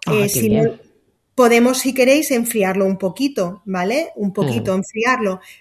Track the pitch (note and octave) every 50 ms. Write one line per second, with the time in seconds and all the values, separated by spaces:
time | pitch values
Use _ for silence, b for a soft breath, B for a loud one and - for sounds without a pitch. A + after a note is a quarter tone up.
0 | - - D3 C#3+ C3+ - - B2+ A2+ A2 G#2+ A2 D3+ D#3 - - - _ _ _
1 | _ _ _ _ _ _ - - B3 A#3 A#3 A#3 A#3+ B3 B3+ B3+ - C4+ B3+ C4
2 | B3 B3 C4+ D4+ D4+ - C4+ A#3 A#3 A#3 - A3 F#3+ F#3 F#3+ G3+ G3 F#3+ F#3+ F#3
3 | - F#3 F3 - C4+ C#4+ C#4+ - F#3 F3 F#3+ - - G#3 F#3 F3+ F3+ G3 A#3 D4
4 | E4+ E4+ - - G3+ G3+ F3+ G#3 F#3 C#3 A#2+ A#2 A#2 G3 F#3+ F#3+ F#3+ - - A3
5 | A3 B3 C4 A#3 A3 G3 F#3 F#3 B B B B